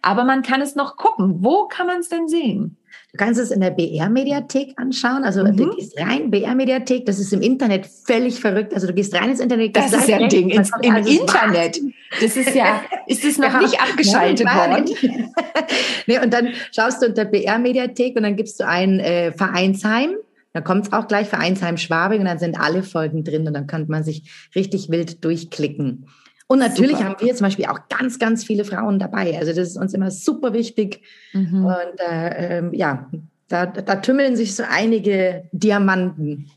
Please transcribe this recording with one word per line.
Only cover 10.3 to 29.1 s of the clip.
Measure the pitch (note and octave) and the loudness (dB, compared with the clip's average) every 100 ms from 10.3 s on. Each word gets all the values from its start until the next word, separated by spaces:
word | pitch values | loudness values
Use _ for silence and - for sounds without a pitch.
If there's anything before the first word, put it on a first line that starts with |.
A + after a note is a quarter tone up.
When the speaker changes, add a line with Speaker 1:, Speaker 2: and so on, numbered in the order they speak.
Speaker 1:
Ding. | F#3 F3+ | 4 4
Ins, | G#3 F#3+ | 4 2
Speaker 2:
Ja, | A3+ | 2
Speaker 1:
im | A#3+ A3 | 4 4
Speaker 2:
das | G#3 | 4
ist | D#4 | 4
Speaker 1:
Internet. | C5 - G#3+ F3 E3 - | 4 2 2 2 0 -2
Speaker 2:
Wahnsinn. | C#4 - - - | -8 -8 -12 -2
Speaker 1:
Das | A3 C4 | 0 2
ist | C4 | 2
ja, | C4 G3+ G#3+ - | 4 2 2 -4
Speaker 2:
<laughs> | F#4 - | -10 -4
Speaker 1:
ist | A#3 | -2
es | D4 C#4+ | 0 2
noch | C4 | 2
Speaker 2:
Ja. | C4 | 4
Speaker 1:
nicht | - - | 2 2
abgeschaltet | A#3 - - A#3 F3 - A#3 | 0 4 4 4 4 4 4
Speaker 2:
Ja, | |
Speaker 1:
worden? | A3+ F3 - D#4+ | 4 4 2 0
Speaker 2:
Wahnsinn. | A4 C4 A#3 - | 0 0 0 -4
<laughs> | - - D#4 D#4+ - B3+ B3 - | -6 -4 -4 -2 -4 -4 -4 0
Nee, | B3 | 2
und | A#3 | 4
dann | A#3+ A#3+ - - | 2 0 -4 -8
schaust | - A3+ C4 | -2 0 2
du | A#3+ | 0
unter | A3 | 2
B-R-Mediathek | G#3 G3+ - A3+ B3 B3+ B3 B3 B3 B3 | 0 0 2 0 2 0 -2 -2 -2 0
und | |
dann | G#3 G3 | 0 -2
gibst | G3+ - | -4 -6
du | - | -2
ein, | F3 F#3+ F#3+ | 2 2 2
äh, | - F3 E3+ | 2 0 -2
Vereinsheim. | - F#3 F3+ F#3+ F#3+ G#3+ A3+ D4+ G4+ - _ _ | -2 -2 0 0 0 0 0 0 -4 -10 _ _
Dann | E3 | -8
kommt's | D#3+ F#3+ G3+ | -2 -2 0
auch | G#3 G#3+ | -4 0
gleich, | G#3 G#3 | -2 -2
Vereinsheim | - E3 F#3+ F3+ E3+ | -2 -2 0 -2 -4
Schwabing, | - E3 F#3 G#3+ | -2 0 2 0
und | F#3 | 0
dann | E3 | -2
sind | E3+ E3 | -4 -2
alle | D#3 F3+ | 0 0
Folgen | F#3+ E3 D#3 D#3+ | -2 -4 -2 -4
drin | D#3 D3+ D#3 | 0 0 0
und | |
dann | C#3+ C#3+ | -4 -6
kann | D#3+ D3+ | -6 -2
man | D#3 | -2
sich | D#3 D3+ - - - | -2 -6 -12 -20 -6
richtig | F#3 F#3+ G3 D3+ | -4 -2 -4 -2
wild | E3 E3+ - | -2 -2 -4
durchklicken. | D#3+ E3 - - D3 C#3+ C#3 - - _ _ _ _ | -2 -2 -6 -6 -4 -2 -6 -6 -14 _ _ _ _
Und | C4 | 4
natürlich | A#3+ - C4 D4+ | 4 4 2 2
Speaker 1:
Super. | G3 | -2
Speaker 2:
haben | G3 | 0
wir | A#3 | 0
zum | B3 G3 | 2 0
Beispiel | G3 - | 0 -4
auch | - _ | -4 _
ganz, | - B3+ A#3+ | -4 -4 -2
ganz | A3+ A3+ | 0 0
viele | - G#3 | 0 -2
Frauen | G3+ F#3 A3 G3 | -2 -2 0 0
dabei. | F#3 | 0